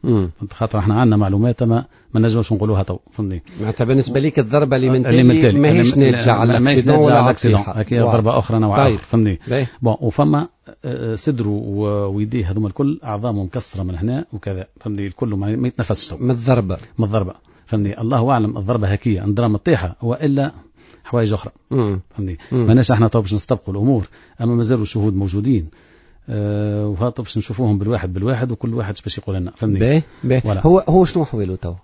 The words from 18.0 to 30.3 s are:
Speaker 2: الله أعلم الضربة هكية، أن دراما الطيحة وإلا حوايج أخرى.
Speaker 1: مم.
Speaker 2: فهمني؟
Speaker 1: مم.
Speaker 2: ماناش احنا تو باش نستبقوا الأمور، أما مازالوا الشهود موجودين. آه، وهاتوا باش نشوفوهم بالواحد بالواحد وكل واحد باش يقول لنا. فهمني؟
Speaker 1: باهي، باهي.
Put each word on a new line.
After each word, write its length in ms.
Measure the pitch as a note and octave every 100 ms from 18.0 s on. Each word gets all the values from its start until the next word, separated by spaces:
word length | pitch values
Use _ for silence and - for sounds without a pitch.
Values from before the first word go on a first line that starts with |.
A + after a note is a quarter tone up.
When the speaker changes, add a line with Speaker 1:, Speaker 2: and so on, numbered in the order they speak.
Speaker 2:
الله 300 | A2+ B2+ A#2+
أعلم 280 | C3 G#2+ A2
الضربة 300 | G2 A#2+ G2+
هكية، 360 | G2+ - G2
أن 100 | F#2+
دراما 220 | G#2 A#2+ G#2
الطيحة 400 | - E3 E2+ -
وإلا 500 | A#2 A#2+ D#3 C#3 C#3 - - _ _ -
حوايج 280 | - A#2+ A2
أخرى. 200 | G#2 - - _
Speaker 1:
مم. 300 | C3 A2 F#2+ -
Speaker 2:
فهمني؟ 280 | - G2 E2+ -
Speaker 1:
مم. 140 | B2 A2+
Speaker 2:
ماناش 240 | A#2+ B2
احنا 180 | A#2 A2+
تو 120 | A#2
باش 140 | G2
نستبقوا 400 | G#2 - A#2 -
الأمور، 340 | G2 A2+ C3 F#2+ - - _
أما 140 | A#2
مازالوا 280 | A#2+ A2+ B2+
الشهود 340 | G#2 A2+ G#2 F#2+
موجودين. 500 | G2 G2 A2 A#2+ D#2+ _ _ _ _ _ -
آه، 580 | A2+ G#2 G#2 G#2 G#2 G#2
وهاتوا 380 | G2 A#2+ A#2
باش 140 | A2 A2
نشوفوهم 400 | - A2 B2 G#2
بالواحد 340 | G2+ A#2 G2
بالواحد 400 | F2+ G#2 B2+ B2+
وكل 220 | A#2 A#2+
واحد 200 | A2+ G2+ G2+
باش 140 | - -
يقول 180 | - F#2+
لنا. 160 | F2+ -
فهمني؟ 220 | A2 G2
Speaker 1:
باهي، 240 | A2+ D3+ D#3 -
باهي. 160 | C3